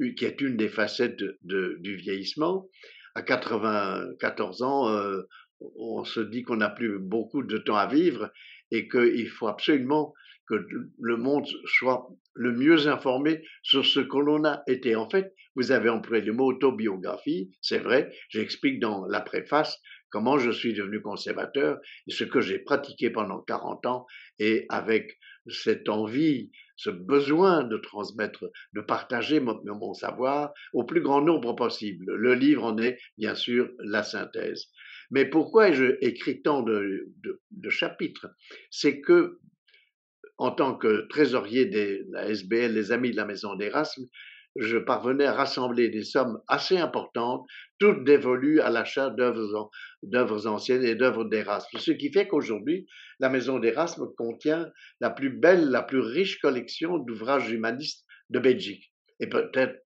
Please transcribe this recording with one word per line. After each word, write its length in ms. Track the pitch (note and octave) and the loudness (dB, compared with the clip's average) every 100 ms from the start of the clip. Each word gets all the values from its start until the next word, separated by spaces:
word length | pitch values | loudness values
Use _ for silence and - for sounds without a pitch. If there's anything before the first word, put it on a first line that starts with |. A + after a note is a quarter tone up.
| B2 - | -6 -4
qui 80 | |
est 160 | A#2 - | -6 -4
une 160 | C#3 A2+ | -4 -2
des 120 | G#2 | -2
facettes 560 | - G#2 - A#2+ - G2 - | 0 -2 0 -2 -2 -8 -8
de, 360 | F2 F#2+ F2+ E2+ | -6 -4 -2 -6
du 160 | F#2 F#2+ | -10 -10
vieillissement, 720 | F#2+ G2 F#2 - E3 F#3+ F#3+ _ - - - A2+ | -6 -6 -6 -4 -2 -2 -6 _ -20 -20 -16 -8
à 60 | |
quatre-vingt-quatorze 1400 | B2+ B2+ - G#2+ G#2+ G#2 G2 F#2+ F2 - A#2 - G2 F2+ | -2 -2 0 -2 0 0 -2 -4 -8 -6 -4 -4 -6 -4
ans, 260 | B2+ C#3 A2+ | -2 0 2
euh, 340 | G#2 G2+ F#2+ F#2 - - - - - | 0 -2 -4 -8 -18 -20 -20 -18 -12
on 280 | A2+ G#2+ | -8 -8
se 160 | - A#2 | -6 -6
dit 220 | G#2 A#2+ | -6 -6
qu'on 140 | B2 A2+ | -4 -2
n'a 140 | G#2 | -2
plus 280 | - A#2 G2 | -2 -6 -4
beaucoup 440 | F#2 A2+ A2+ C#3+ | -4 -4 -2 -4
de 160 | G#2 G#2+ | -4 -4
temps 180 | - G#2+ | 0 0
à 100 | F#2+ | 2
vivre 440 | C#3+ F3 A#2 G#2+ - - - - | 2 2 0 -6 -12 -20 -20 -6
et 180 | A2+ - | -4 0
qu'il 400 | B2+ A#2+ A#2+ G#2+ | 4 4 4 -2
faut 200 | - A2 | -6 -6
absolument 680 | G#2 - C#3+ B2+ D3+ D3 - - - - | -2 2 2 2 0 -2 -8 -20 -16 -4
que 60 | G#2+ - A2+ - - | -4 -4 -10 -12 -6
le 180 | A#2 A#2 | -2 0
monde 300 | C3 D3 - - - | 2 0 -2 -8 -2
soit 420 | - B2+ B2+ - - _ | 0 2 0 -2 -20 _
le 180 | - B2 | -4 -2
mieux 360 | A#2+ D3 E3 D3 | 4 6 6 6
informé 540 | C3 A2 B2+ D3 D#3+ - - | 2 0 2 2 -2 -6 -4
sur 220 | - C#3 | 2 4
ce 160 | - C#3 | 4 2
que 160 | C3 C3+ | 2 2
l'on 280 | D3 D3+ | 4 4
a 180 | D3+ - - | 2 0 0
été. 280 | C3 B2 A2 | 0 2 0
En 140 | A2 | 2
fait, 240 | F#3+ F#3+ - _ C3 | 0 0 -8 _ -2
vous 140 | A#2+ | 2
avez 180 | B2+ A2 | 4 4
employé 340 | A2+ G#2 A2+ | 2 0 0
le 80 | G2+ | 2
mot 140 | A#2 C3 | 2 2
autobiographie, 1040 | C3 C3+ A2 A2 F#2+ F2+ - C#3+ F3+ F#3 _ | 4 2 2 -2 -4 -6 -6 -4 -4 -6 _
c'est 180 | - A2 | -4 -2
vrai, 320 | G2 C3 E3+ - - | 2 2 2 -6 -8
j'explique 500 | A2 G2+ - C#3+ C3 | -6 -4 -2 -2 0
dans 240 | A2+ G2 F#2+ | -2 -4 -4
la 140 | G#2 | -4
préface 560 | - G2 - D3 D3+ - - - _ | -4 -8 0 0 0 -6 -18 -20 _
comment 300 | G#2 A#2+ C#3+ | -2 2 2
je 120 | A#2+ | 2
suis 220 | G#2 A#2+ | 0 -2
devenu 300 | G#2 G2 G#2 | -4 -4 -6
conservateur 760 | G#2 G2 G#2 G2 F#2 C#3 D3+ C#3 - - - | -8 -8 -8 -6 -4 0 0 -2 -8 -18 -10
et 60 | |
ce 120 | - | -6
que 160 | A2+ C3 | 0 0
j'ai 200 | F#2+ G2 | 0 -2
pratiqué 500 | - C#3+ - - A2+ | -2 -2 -2 -4 -2
pendant 300 | A2+ G2 F#2 | -2 -4 -6
quarante 440 | - - - - | -6 -6 -6 -6
ans 220 | B2 B2 - - - - | -4 -6 -8 -20 -16 -2
et 260 | G#2+ A2 - | 0 0 0
avec 480 | G#2 F#2+ A2 - - - - - | -4 0 0 0 -16 -20 -20 -16
cette 420 | - A2 G#2+ - | -4 -2 0 0
envie, 640 | G#2+ G#2+ C3 D#3+ B2+ G#2 - _ - | -2 -2 0 2 0 -4 -18 _ -10
ce 140 | G#2 | -8
besoin 760 | F2+ F#2 C#3+ C#3 D#3+ F#3+ E3 | -6 2 4 4 6 6 6
de 120 | A#2+ G#2+ | 2 -4
transmettre, 720 | - G#2 G2 G2+ G#2 - F2+ - - | -8 -10 -8 -4 -6 -6 -14 -14 -12
de 80 | G#2 | -8
partager 600 | G#2+ A2+ - A#2+ A2+ D3+ | -4 -4 -4 -4 0 0
mon, 200 | A#2+ G#2+ | 0 -4
mon 280 | G#2 G#2 G2+ | -8 -10 -10
savoir 600 | F2+ G#2 G#2+ C3 C#3+ D3 - - | -8 -8 -2 0 0 -4 -8 -6
au 120 | - | -4
plus 180 | A2+ E3 | 0 0
grand 180 | C3+ C#3+ | 2 4
nombre 340 | D3+ D#3 A#2 | 4 2 0
possible. 520 | A2+ A2+ - G#2+ F2 F#2 | -2 -2 -2 -8 -8 -6
Le 280 | F#2+ B2 | 0 2
livre 300 | B2 C#3+ C3 | 4 4 4
en 140 | A2+ G#2+ | 2 0
est, 200 | A#2 B2+ - - | -2 -4 -10 -8
bien 160 | G#2+ | -6
sûr, 360 | G2+ - A#2+ A#2+ - | -4 0 0 0 -4
la 220 | G#2+ G#2+ | -4 -4
synthèse. 640 | G#2 G#2 - - F2+ E2+ - - - - - | -2 -6 -8 -8 -8 -8 -12 -20 -20 -20 -2
Mais 140 | C3+ | 0
pourquoi 440 | C3+ D#3 D3 A3 G3+ | 2 2 4 6 6
ai-je 280 | C3+ B2+ - | 6 4 2
écrit 420 | A#2+ - C#3 B2+ | 0 -2 -4 -2
tant 200 | D#3+ C#3 | 0 0
de, 460 | A2+ G#2+ G2+ G2 F#2+ - | 2 0 0 -4 -8 -12
de, 180 | G#2+ - _ | -12 -12 _
de 200 | F#2+ G2+ | -12 -6
chapitres ? 580 | - E3+ - D3 - - _ - - - | -4 -4 -4 -8 -8 -18 _ -20 -20 -14
C'est 300 | - D3 C#3+ | -2 0 2
que, 380 | - F3 - - _ _ _ _ _ _ _ _ - - | 6 6 6 -4 _ _ _ _ _ _ _ _ -18 -4
en 120 | B2+ | -2
tant 240 | B2 C3+ | 0 0
que 320 | A#2 A#2 G#2+ G#2+ | 0 2 2 0
trésorier 580 | D3+ C3+ A#2+ G2+ B2+ A2 | 2 4 2 0 2 2
de 400 | G#2+ G#2 G2 F#2+ | 2 -2 -4 -8
la 180 | F2+ G2+ | -6 -4
S 200 | G#2+ F#2 | -4 -2
B 60 | |
L, 200 | A#2 A#2+ | 0 2
les 180 | A2 G2+ | 0 0
Amis 180 | A#2+ B2+ | 0 0
de 60 | G#2 | -2
la 100 | G#2 | -4
Maison 280 | G2 G#2 G2 | -6 -8 -6
d'Erasme, 480 | G#2 C#3+ D#3 C3+ B2 - - - _ - | -4 -2 -4 -6 -16 -18 -20 -20 _ -6
je 220 | A2 A#2 | -2 0
parvenais 480 | C3+ A2+ A#2 C3+ C#3 | 0 -2 0 2 2
à 60 | |
rassembler 560 | A#2 C3 C3+ B2+ A#2+ A2+ | 2 -2 -2 -2 2 2
des 120 | G#2+ | 0
sommes 380 | G2+ C#3 B2 A2 - | -2 0 0 -2 -2
assez 280 | C3+ - F#3 | -2 2 0
importantes, 720 | D#3 A2+ - B2 A#2+ C3 - - - - | 0 -4 -6 -4 -4 -4 -10 -20 -14 2
toutes 240 | G3+ D3+ | 4 6
dévolues 560 | C3 C#3+ B2 B2+ C#3+ D#3 | 6 6 6 2 4 4
à 100 | A#2 | 4
l'achat 400 | A#2 G#2 C#3 C3+ | 2 0 -2 0
d'œuvres 440 | A2 B2 A2+ G#2 | 2 0 0 -2
an-, 160 | G#2+ G#2+ - - - | -4 -6 -14 -20 -18
d'œuvres 460 | - B2 A2 G#2 G#2+ | -2 0 2 0 -2
anciennes 360 | G#2 A#2 B2+ | -2 0 2
et 120 | A#2+ A2+ | 2 4
d'œuvres 280 | B2+ A2 | 2 2
d'Erasme. 540 | G#2+ G#2+ G2+ G2 - - | 0 -2 0 -4 -4 -6
Ce 140 | E3 | -2
qui 180 | C3+ C#3+ | -2 0
fait 140 | G3 G3 | 0 2
qu'aujourd'hui, 600 | D3 A2+ G#2 B2 F#3 - - - - | 0 0 -4 -2 -4 -6 -20 -20 -2
la 80 | C3 | 0
Maison 320 | C3 A#2+ B2+ | 0 0 0
d'Erasme 460 | A2+ B2 E3+ D#3+ A#2+ - | 0 0 -2 -4 -10 -8
contient 520 | A#2 A#2 D3+ E3 E3 - - - | -8 -4 -2 -2 -4 -12 -20 -6
la 100 | A#2+ | -6
plus 200 | - C3+ | -2 -4
belle, 400 | A2+ D#3 F#3 D3 | 4 6 8 6
la 120 | A#2+ | 2
plus 180 | - C3 | 0 0
riche 400 | A2 D3 F#3+ - | 0 0 -2 0
collection 580 | D3 B2 - - E3 E3+ | 0 0 -4 -6 -4 -4
d'ouvrages 520 | A#2+ A2+ A2+ C#3 A2+ | -4 -6 0 0 0
humanistes 540 | A#2 A2+ B2+ D3+ - _ - - | -2 -2 -4 -8 -12 _ -20 -6
de 100 | A#2+ | 2
Belgique. 520 | B2+ A2 G2+ G2 _ _ _ - | 4 4 0 -12 _ _ _ -10
Et 80 | A2 | -4
peut-être, 480 | A2+ A2+ C3 B2+ - | -2 0 0 0 -2